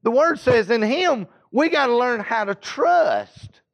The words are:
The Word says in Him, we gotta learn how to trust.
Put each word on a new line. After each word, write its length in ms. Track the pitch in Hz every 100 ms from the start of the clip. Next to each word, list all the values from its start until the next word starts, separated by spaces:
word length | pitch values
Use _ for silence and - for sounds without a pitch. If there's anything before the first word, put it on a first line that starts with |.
The 80 | 226
Word 300 | 247 320 320
says 300 | - 240 190
in 120 | 233
Him, 460 | 214 294 359 254 175 _ _
we 160 | 226 320
gotta 280 | 320 262 240
learn 240 | 247 233
how 240 | 196 226
to 120 | 202 202
trust. 1040 | - - 330 349 311 104 104 - - _ _